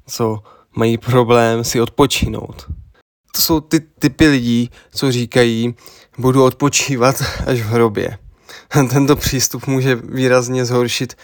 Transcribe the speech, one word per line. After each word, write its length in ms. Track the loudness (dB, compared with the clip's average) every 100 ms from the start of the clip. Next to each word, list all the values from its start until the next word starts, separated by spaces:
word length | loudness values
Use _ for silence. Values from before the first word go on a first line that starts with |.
| -16
co 360 | -4 -4 -4 -12 _ _ -2
mají 220 | 0 0
problém 680 | 0 2 4 4 4 0
si 180 | -2 -2
odpočinout. 840 | -2 2 2 2 -4 -6 -12 -16 -14 -14 -16 _ _ _ _ -4
To 60 |
jsou 180 | 0 0
ty 200 | 0 -2
typy 480 | -2 _ -4 4 4
lidí, 420 | 4 0 -2 -2 -8 _
co 200 | -4 -2
říkají: 640 | -2 0 2 2 2 -4 -6 -18 -20 _ -4
„Budu 260 | 0 4
odpočívat 720 | 2 2 -2 0 -2 0 0 0 -6 -6 -4
až 160 | -4
v 40 | -2
hrobě.“ 520 | 0 0 0 -6 -10 -20 _
<laughs> 240 | _ -20 _ 0 2
Tento 260 | 2 2 0
přístup 520 | 0 -2 -4 -6 -4
může 280 | -2 0 -2
výrazně 680 | -4 -2 2 2 2 -4 -2
zhoršit 520 | 0 0 -2 -6 -10